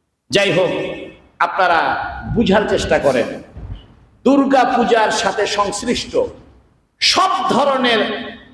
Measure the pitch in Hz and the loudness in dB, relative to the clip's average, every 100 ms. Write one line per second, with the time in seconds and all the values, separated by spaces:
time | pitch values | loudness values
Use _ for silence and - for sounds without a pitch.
0 | _ _ - 190 196 160 175 - - - | _ _ -4 0 2 2 0 -2 -6 -10
1 | - - _ - 170 175 185 165 135 120 | -14 -20 _ -4 -2 0 2 2 0 -4
2 | - - - 202 190 208 202 196 - 156 | -6 -8 -4 -2 2 2 2 -2 0 2
3 | 139 127 - 139 - - - - - - | 2 0 -2 -6 -14 -18 -16 -16 -18 -20
4 | _ _ 247 277 269 262 247 247 233 226 | _ _ 2 4 4 4 2 2 2 2
5 | 214 - 196 196 196 202 196 - 233 220 | 2 0 -2 -2 -2 -2 -2 -2 -4 -4
6 | - 147 95 - - - _ _ _ - | -2 -2 -4 -6 -20 -20 _ _ _ -2
7 | - - 370 370 370 220 277 262 247 220 | 0 2 2 0 0 0 2 0 0 0
8 | - - - - - | -2 -6 -12 -16 -20